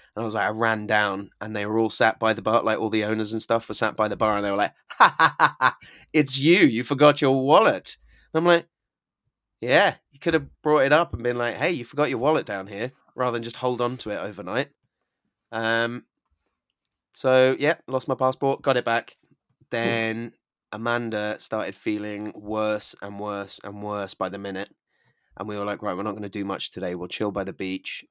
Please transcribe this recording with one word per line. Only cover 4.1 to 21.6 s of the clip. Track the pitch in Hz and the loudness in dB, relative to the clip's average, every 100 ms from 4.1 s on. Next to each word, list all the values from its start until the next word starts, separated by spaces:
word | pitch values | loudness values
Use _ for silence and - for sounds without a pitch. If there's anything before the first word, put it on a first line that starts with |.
| 110 | 0
bar, | 107 101 | 0 2
and | 101 | 0
they | |
were | 101 | 0
like, | 104 - - - | 0 -4 -6 4
"Ha, | 202 - | 4 6
ha, | 160 - | 2 4
ha, | 147 - | 2 4
ha, | 127 - - - - | 0 0 -10 -20 -2
it's | 156 139 135 | 0 2 2
you, | 147 190 | 4 6
you | 151 113 | 6 4
forgot | 123 135 147 143 | -2 4 6 6
your | 139 135 | 2 2
wallet." | 135 175 208 95 - - _ _ _ | 4 6 6 2 -4 -12 _ _ _
And | 160 | 0
I'm | 175 | 4
like, | 170 - _ _ _ _ _ _ _ _ _ | 4 2 _ _ _ _ _ _ _ _ _
"Yeah, | 120 151 196 - _ | 2 4 4 0 _
you | 143 | _
could | 170 | -2
have | 156 135 - | -2 -2 -6
brought | 147 151 135 | 0 2 6
it | |
up | 156 170 | 4 2
and | 117 | -2
been | 123 123 | -4 -2
like, | 120 98 | -2 -2
'Hey, | 160 | -2
you | 147 113 | -4 -6
forgot | 143 147 | -2 -2
your | 120 | 0
wallet | 139 156 92 | 0 0 -2
down | 98 98 | -8 -8
here,' | 101 127 - _ 120 | -8 -8 -10 _ -4
rather | 123 | -2
than | 117 | -2
just | 117 - | -6 -4
hold | 127 120 | -2 0
on | 120 127 | -2 -4
to | 104 | -8
it | 98 | -6
overnight." | 101 98 92 113 143 _ _ _ _ _ _ _ _ | -8 -10 -6 -4 -4 _ _ _ _ _ _ _ _
Um, | 113 113 117 117 120 - _ _ _ _ _ _ _ _ _ _ | -4 0 0 0 -4 -12 _ _ _ _ _ _ _ _ _ _
so, | - 131 131 131 131 | -4 4 6 6 4
yeah, | 143 165 - | 0 -2 -4
lost | 131 - | -6 -4
my | 131 | 0
passport, | 131 131 139 135 | 0 0 -2 0
got | 139 127 | 0 0
it | 117 | 0
back. | 113 - - _ _ _ _ _ | -2 -4 -14 _ _ _ _ _
Then | 117 117 117 113 113 117 - _ _ _ | -4 -2 0 -2 -4 -8 -14 _ _ _
Amanda | 107 117 120 117 107 104 - | -8 -2 -2 -2 -4 -4 -6
started | - 110 | -6 -6